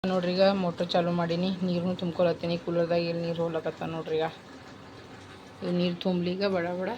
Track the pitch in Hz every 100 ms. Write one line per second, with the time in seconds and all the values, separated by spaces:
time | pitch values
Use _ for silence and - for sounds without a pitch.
0 | 190 185 175 180 190 196 180 170 175 185
1 | 175 175 170 170 185 180 180 175 175 180
2 | 175 170 175 165 170 170 - 170 170 170
3 | 170 170 170 165 170 160 160 160 165 165
4 | 160 156 160 - - - - - - -
5 | - - - - - - 185 175 180 175
6 | 196 180 175 185 202 190 170 180 190